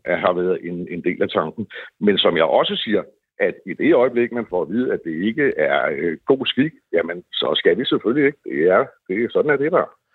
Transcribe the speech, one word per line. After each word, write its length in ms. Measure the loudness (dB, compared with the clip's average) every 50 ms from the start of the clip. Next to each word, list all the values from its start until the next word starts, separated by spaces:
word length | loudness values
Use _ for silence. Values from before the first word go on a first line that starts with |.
| -4
at 140 | -2 -2 2
har 140 | 2 2 2
været 240 | 2 2 0 0 -2 -4 -8
en, 80 | -8 -8 -8 -8 -8
en 80 | -4 -2
del 180 | -2 0 0
af 80 | -2 0
tanken. 340 | 0 -2 -2 -2 -4 -8 -10 -10 -10 -16 -16 -16 _ 0
Men 180 | 2 2 2
som 200 | 4 2 2 4
jeg 60 | 4 2 4 4 2
også 160 | 2 0 -2 -6 -4
siger, 180 | -2 -2 -2 -2 -4 _ _ _ _ _ -2
at 160 | -2 -2 -2 -4 -10
i 80 | -12 -6
det 200 | 0 2 4 4
øjeblik, 380 | 4 4 2 2 0 0 0
man 140 | -2 -6 -6 -2
får 120 | -2 -4
at 80 | -2 -2
vide, 240 | -2 -2 -2 -2 -2
at 60 | -4 -4
det 100 | -6 -6 -2 -2 -2
ikke 240 | 0 0 0 0 2
er, 320 | 0 0 2 2 2 0 0 -2
øh, 200 | -2 -2 -4 -4 -4 2
god 200 | 2 2 2 2
skik, 260 | -4 0 0 -2 -2 -2 _ _ -4 -2
jamen, 300 | -2 -2 -2 -6 -10 -12 _ -8
så 140 | -4 -2 -2 -2 2
skal 180 | 2 2 2 2
vi 60 | 0
selvfølgelig 400 | -2 -2 0 0 0 0 2 2
ikke. 140 | 0 0 _ -12
Det 140 | -8 -2 0 2 4 4
er, 60 | 4 2 0 -6 _ _
det 160 | -6 -4 -4 -2
er 40 | -2
sådan, 200 | 0 0 2 2
at 80 | 0 0
det 60 | 0
er 40 | 0
der. 180 | 0 0 -2 -2 -8 _ _ _